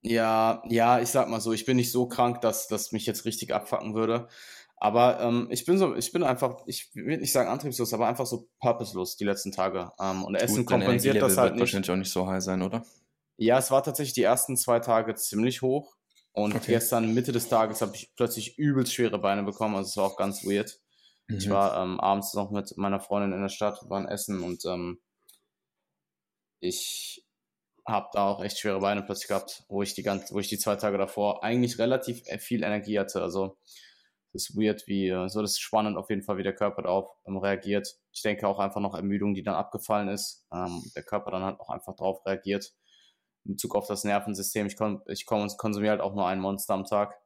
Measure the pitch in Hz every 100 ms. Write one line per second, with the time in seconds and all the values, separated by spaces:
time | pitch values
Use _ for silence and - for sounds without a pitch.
0 | 113 117 113 110 110 113 - 117 117 123
1 | 120 135 123 113 113 110 - 127 120 123
2 | 123 - 123 120 113 107 - 104 - 110
3 | - 104 113 107 - - - - 107 107
4 | 110 117 120 - - - - _ 107 113
5 | 123 - 117 120 - 123 - 190 180 107
6 | - 175 151 127 131 117 - - - 117
7 | 92 151 - 135 98 131 147 123 113 113
8 | 117 123 127 120 - _ 127 117 107 95
9 | 92 - 104 98 98 95 95 92 87 -
10 | 95 95 92 95 117 104 120 123 95 120
11 | 131 - 131 95 120 110 120 101 92 92
12 | 95 92 92 95 92 92 92 113 - _
13 | _ _ _ - 110 123 - 131 135 147
14 | 139 127 110 123 - 127 - 117 117 113
15 | 110 107 - 104 120 127 131 139 147 _
16 | _ _ _ - 104 110 - 117 - 123
17 | 113 113 123 117 - 117 110 107 107 -
18 | - - 117 113 110 - 147 135 123 -
19 | 117 98 98 101 101 101 110 101 95 -
20 | 98 - 101 98 98 101 110 - _ _
21 | _ _ _ 104 98 98 98 82 92 92
22 | 98 98 101 104 101 101 98 - 98 98
23 | - 101 101 92 98 - 104 104 - 98
24 | 90 101 - 98 87 87 90 90 87 87
25 | _ _ _ - _ _ _ _ _ _
26 | _ _ _ _ _ _ 90 - - -
27 | - - _ _ _ _ _ _ - 107
28 | - 104 101 101 101 - 107 95 98 101
29 | 98 98 - 98 - - _ 98 98 -
30 | 101 98 - 98 101 104 - 101 107 98
31 | 98 - 104 - 107 123 123 123 117 131
32 | 131 120 - 107 - 120 87 104 101 104
33 | 98 95 87 92 98 - _ - - _
34 | _ _ _ - - 104 107 107 - 98
35 | 95 92 92 101 104 - - 110 107 90
36 | - 101 98 98 98 95 104 - - 95
37 | 95 - - 95 98 95 98 101 98 -
38 | _ - 110 104 202 - - 107 101 98
39 | 98 101 101 95 98 85 - 110 - 107
40 | 101 101 - - _ 87 90 87 - 76
41 | - 104 - 92 95 - - - - 92
42 | 95 92 95 95 98 101 101 _ _ _
43 | _ _ _ _ - 98 110 104 - 101
44 | 104 101 101 98 98 110 101 - 107 101
45 | - 101 - 107 101 - 110 101 107 104
46 | 82 101 90 95 95 98 - 98 98 104
47 | 104 -